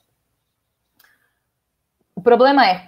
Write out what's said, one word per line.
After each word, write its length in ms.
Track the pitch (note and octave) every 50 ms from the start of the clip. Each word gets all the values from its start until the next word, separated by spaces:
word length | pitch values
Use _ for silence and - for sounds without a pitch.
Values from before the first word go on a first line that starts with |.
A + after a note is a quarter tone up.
| _ _ _ _ _ _ _ _ _ _ _ _ _ _ _ _ _ _ _ _ _ _ _ _ _ _ _ _ _ _ _ _ _ _ _ _ _ _ _ _ _ _ _
O 60 | G3+
problema 460 | F3 A#3+ A#3+ A3 B3+ C4+ C#4+ C4+ A#3
é 140 | F#3+ F3+ F3+ -